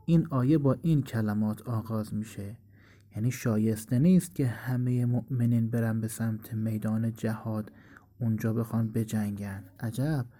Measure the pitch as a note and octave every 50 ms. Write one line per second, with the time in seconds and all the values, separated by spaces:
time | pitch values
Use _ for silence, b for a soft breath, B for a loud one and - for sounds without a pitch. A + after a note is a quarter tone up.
0 | b - E3 E3 D#3+ - - B2+ B2 C3 D#3+ D#3 C#3 C3+ B2+ B2+ - E3 D#3+ C#3+
1 | B2 - - A2+ A2 G#2 G#2 G#2+ G#2+ G#2+ G#2 - - - A#2 A2 G#2+ - A2+ A2
2 | G#2+ G#2+ - G#2 G#2+ G#2+ - - G2 G2+ A2+ - - b b b b b b b
3 | b b b G#2 A2 B2+ - - - B2 A2 G#2+ G#2+ A2 A2 A2 - - - B2
4 | D3 F3+ F#3 F3 - - - - C#3 B2 G#2+ - - B2 B2+ B2 B2 B2 B2 B2
5 | A#2+ A#2+ B2 B2 - - C3+ A#2+ A#2+ A#2 A#2+ A#2 A2+ A2+ A#2 A#2 A#2 A2+ A2 A2+
6 | A2 A2+ - - A2+ A2+ A2 G#2+ - - A2+ A2 A2 A2 A2 G#2+ G#2+ A2 A2 A2
7 | A2+ A2+ A2 - - A2+ A2+ A2 - A2+ A2 G#2+ G#2+ - - B B B B B
8 | B B B - A#2+ A2+ A2 G#2+ A#2 A2+ A2 A#2+ A2+ A2+ - A2+ A2+ A2 A2 A#2
9 | A2 A2 G#2+ G#2+ G#2 G#2 G2+ G2+ G2+ G2+ G2 G2+ G2+ - - - - A2 A2+ A#2
10 | C3 D#3 D#3+ C3+ A#2+ - b b